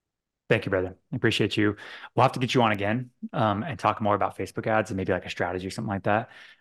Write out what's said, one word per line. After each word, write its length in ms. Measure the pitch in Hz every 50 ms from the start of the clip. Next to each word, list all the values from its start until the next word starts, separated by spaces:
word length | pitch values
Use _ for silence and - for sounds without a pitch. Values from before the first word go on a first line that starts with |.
| _ _ _ _ _ _ _ _ _ _
thank 200 | 117 110 - 104
you, 20 |
brother. 260 | 95 92 92 92 - _ _ _
I 40 | -
appreciate 420 | 123 - 113 104 - 113 104 - -
you. 180 | 104 104 104 - - - - - - - _
We'll 80 | -
have 120 | 123 135 -
to 60 | 131
get 140 | 127 117 -
you 80 | 131
on 100 | 117 110
again, 380 | 107 98 98 101 110 127 131 - _ _ - 226
um, 320 | - - 113 107 101 101 113
and 160 | 170 117 98
talk 200 | - 107 107 -
more 140 | 113 101 104
about 240 | 98 98 95 - -
Facebook 300 | 95 - - - 107 117
ads 240 | 110 110 107 -
and 60 | 104 95
maybe, 140 | 92 95
like, 140 | 95 90 -
a 40 | 90
strategy 340 | - - 98 87 90 92 92
or 60 | 95
something 180 | - - 110 113
like 140 | 101 95 -
that. 260 | 107 104 110 120 - - - - - - _